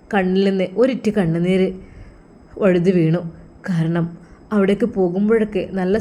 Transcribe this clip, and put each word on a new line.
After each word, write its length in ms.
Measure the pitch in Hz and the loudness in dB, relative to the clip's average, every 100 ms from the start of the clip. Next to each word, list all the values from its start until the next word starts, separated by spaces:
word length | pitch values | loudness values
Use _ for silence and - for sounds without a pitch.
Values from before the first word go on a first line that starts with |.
| - | -4
കണ്ണിൽ 320 | 208 185 190 196 | -2 0 2 2
നിന്ന് 180 | 190 185 190 | 0 -2 0
ഒരിറ്റ് 300 | 262 247 214 | 0 0 -2
കണ്ണുനീര് 520 | 208 170 165 175 190 190 190 - - - - - - - - | 0 0 0 0 2 0 -4 -16 -20 -20 -20 -20 -20 -20 -2
വഴുതി 320 | 190 180 170 185 | 2 2 2 2
വീണു. 240 | 160 170 170 - - - - | 2 0 -4 -14 -20 -14 -6
കാരണം 360 | 170 160 170 170 - - - - | -2 0 -2 -4 -8 -20 -20 -4
അവിടേക്ക് 320 | 208 196 202 240 202 | 0 2 2 0 0
പോകുമ്പോഴൊക്കെ 680 | 180 180 208 226 214 190 - 190 | 0 0 2 2 0 -4 -4 -4
നല്ല 200 | 185 214 | -2 -2